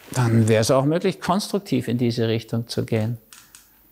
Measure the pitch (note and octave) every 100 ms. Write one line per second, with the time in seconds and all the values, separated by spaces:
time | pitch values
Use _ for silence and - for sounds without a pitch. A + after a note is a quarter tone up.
0 | - B2+ A#2 A2+ A2 A2 A2+ C3 C#3 E3+
1 | F#3+ - - F#3 - G3+ - B2+ A#2+ A#2+
2 | A#2+ A#2+ A2+ A2+ - A#2+ A#2 - - A2+
3 | A2 A#2 _ - - - _ _ _